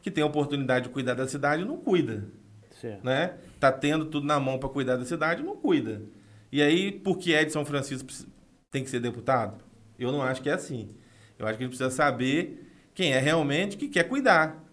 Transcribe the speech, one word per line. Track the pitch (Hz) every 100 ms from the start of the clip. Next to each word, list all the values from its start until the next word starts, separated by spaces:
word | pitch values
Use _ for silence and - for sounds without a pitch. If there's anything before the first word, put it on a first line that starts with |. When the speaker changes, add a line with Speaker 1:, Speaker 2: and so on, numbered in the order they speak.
Speaker 1:
que | -
tem | 156
a | 151
oportunidade | 147 143 143 127 127 123
de |
cuidar | 135 127
da | 120 131
cidade | 147 143 151
e |
não | 202 330
cuida, | - 180 127 107 101 - - - - -
Speaker 2:
Certo. | 120 101
Speaker 1:
né? | 123 135 180 - - -
Tá | 139
tendo | 131 147 160
tudo | 156 156 143
na | 147
mão | 135 131
pra | 135
cuidar | 139 127 127
da | 123
cidade | 165 156 180
e | 320
não | 415
cuida. | 285 160 110 107 - - - - _
E | 139
aí, | 147 170 196
porque | 202 196 180 175
é | 156 156
de |
São | 156
Francisco, | 147 143 - 135
preci-, | 131 - - - - _ _
tem | 135
que | 123
ser | 123
deputado? | 120 117 120 127 104 104 - - - -
Eu | 123
não | 143
acho | 127 131
que | 143
é |
assim. | 175 - 131 104 - - - - _
Eu | 110
acho | 110
que |
a | 127
gente | 127
precisa | 131
saber | 127 147 120 127 147 175 - - - _
quem | - 175
é | 131
realmente | 135 165 143 143 202 -
que | 285
quer | 180
cuidar. | 170 269 254 175 156 - -